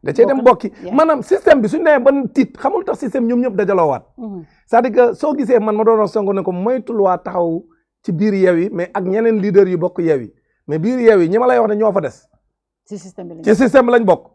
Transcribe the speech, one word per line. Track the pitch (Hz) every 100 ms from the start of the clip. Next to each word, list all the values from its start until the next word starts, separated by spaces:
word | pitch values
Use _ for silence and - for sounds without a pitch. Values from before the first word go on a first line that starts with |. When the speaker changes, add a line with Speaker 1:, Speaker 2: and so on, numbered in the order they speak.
Speaker 1:
da | 139
cee | 147 233
dem | 269
Speaker 2:
Bokk. | 240
Speaker 1:
bokki. | 226 208 -
Speaker 2:
Yeah. | 180 247
Speaker 1:
Maanaam | 320 294
système | 202 392 - 285
bi | 214
suñu | 311
demee | 330 285
ban | 254 277 247
tiit | - 262 -
xamul | 277 381
tax | - -
système | 254 269 233
ñoom | 240
ñëpp | 254 190
dajaloowaat. | 196 190 160 127 _ -
Speaker 2:
Mm-hmm. | 220 196 160 _ _
Speaker 1:
C'est-à-dire | 226 247
que | 233 240
soo | 208 294 294
gisee | 240 247
man | 214 214
ma |
doon | 220 220
wax | 208
Sonko | 220 202
ne | 196
ko | 190
moytul | 180 202 254 - 233
waa | 196 180
taxaw | - 185 170 165 - _ _ _
ci | -
biir | 165 214
Yewwi | 196 185 170 190
mais | 175 175
ak | 202
ñeneen | 185 196 226 220
leader | 196 196 185
yu | 180
bokk | 175 180
Yewwi | 165 143 110 _ _ _ -
mais | 156
biir | 185 254
Yewwi | 233 208 165
ñi | 208
ma | 247
lay | 247
wax | 226
ne | 208
ñoo | 220
fa | 196
des. | 143 - _ _ _ _ _ _ _
Speaker 2:
Ci | 202
système | 180 - 175
bi | 165
lañ |
Speaker 1:
Ci | 165 208
système | 247 269 240
bi |
lañ | 240 214
bokk | 170 -